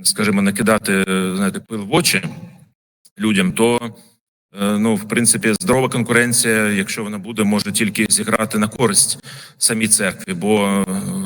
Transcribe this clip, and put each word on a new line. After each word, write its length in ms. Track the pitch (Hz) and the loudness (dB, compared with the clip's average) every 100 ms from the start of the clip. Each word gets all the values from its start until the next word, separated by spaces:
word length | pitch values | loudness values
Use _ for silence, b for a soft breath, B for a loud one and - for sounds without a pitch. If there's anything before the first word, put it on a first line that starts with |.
скажімо, 380 | 95 - 107 101 | -4 0 0 2
накидати, 520 | 98 98 110 107 - | 0 0 2 2 2
е, 400 | 95 95 95 92 95 | 0 0 0 -2 -2
знаєте, 240 | 95 98 | -2 -4
пил 220 | - 110 | -8 -10
в 120 | 101 | 0
очі 280 | 156 - 95 87 - - - - _ _ _ _ - | 0 2 0 -2 -10 -18 -20 -20 _ _ _ _ -4
людям, 320 | 107 98 92 | 0 2 0
то 440 | - 117 120 117 - B B _ _ _ 98 | 2 2 2 -4 -14 B B _ _ _ -4
Е, 160 | 101 104 | -2 0
ну, 180 | 113 101 | 2 0
в 120 | 104 | 2
принципі, 460 | 113 117 110 110 | 2 4 2 2
здорова 360 | 104 92 131 127 | 0 2 2 2
конкуренція, 800 | 127 113 120 120 117 117 110 104 | 0 2 2 2 2 2 2 2
якщо 340 | 101 101 117 | 0 -2 -4
вона 140 | 104 104 | -8 -8
буде, 260 | 98 113 | -8 -2
може 280 | 101 104 101 | 0 0 0
тільки 340 | - 107 113 107 | -2 -2 0 0
зіграти 480 | - 107 107 110 110 | 0 0 0 0 0
на 100 | 107 | -2
користь 520 | - 113 - - - B B B B | 0 0 2 0 -2 B B B B
самій 300 | - 110 107 | -2 0 2
церкві, 460 | - 95 - - | 2 0 -4 -8
бо, 340 | 90 101 107 101 | -4 2 2 2
е, 180 | 98 95 95 98 95 | 0 0 -4 -4 -6